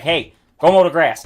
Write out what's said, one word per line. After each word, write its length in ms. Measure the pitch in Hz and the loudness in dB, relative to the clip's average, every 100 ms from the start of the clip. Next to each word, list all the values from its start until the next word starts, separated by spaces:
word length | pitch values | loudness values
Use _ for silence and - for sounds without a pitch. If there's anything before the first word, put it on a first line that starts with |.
Hey, 320 | 139 165 113 _ _ _ | -4 -6 -6 _ _ _
go 120 | 165 | 0
mow 120 | 190 | 2
the 60 | 180 | 2
grass. 340 | 156 151 110 | 0 -2 -4